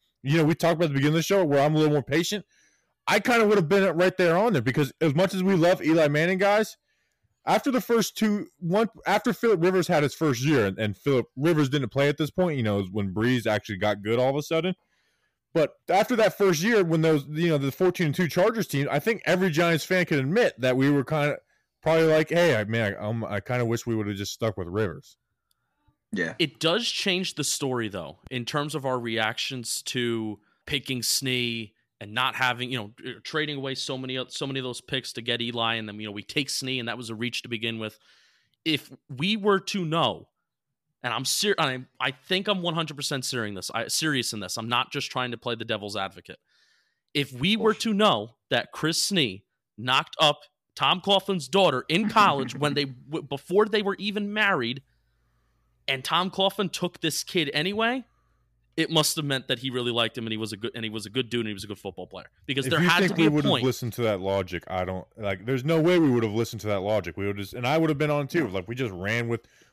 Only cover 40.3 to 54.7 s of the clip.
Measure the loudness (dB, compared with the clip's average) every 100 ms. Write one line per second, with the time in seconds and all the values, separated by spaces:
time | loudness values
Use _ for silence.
40.3 | _ _ _ _ _ _ _ -6 -4 -2
41.3 | -2 0 0 0 -2 -8 _ -4 -4 -4
42.3 | -4 -2 -2 -2 -4 -4 -6 -6 -4 -4
43.3 | -4 -6 -6 -8 -6 -4 -2 0 0 -2
44.3 | -6 -8 -8 -2 -2 -2 -6 -6 -6 -6
45.3 | -6 -6 -6 -4 -6 -4 -6 -6 -8 -18
46.3 | -20 _ _ _ _ _ _ _ -4 -4
47.3 | -4 -2 2 2 0 -2 2 4 2 -2
48.3 | -14 _ -2 -2 -4 -2 -2 0 0 0
49.3 | -2 _ _ _ -10 0 0 0 2 2
50.3 | 2 -6 _ _ -2 0 0 2 2 2
51.3 | -4 0 4 4 2 0 0 2 4 6
52.3 | 4 -2 -2 -2 0 -4 -6 -10 -8 -6
53.3 | -8 0 2 4 2 -2 -4 -4 -4 -4
54.3 | 0 2 2 0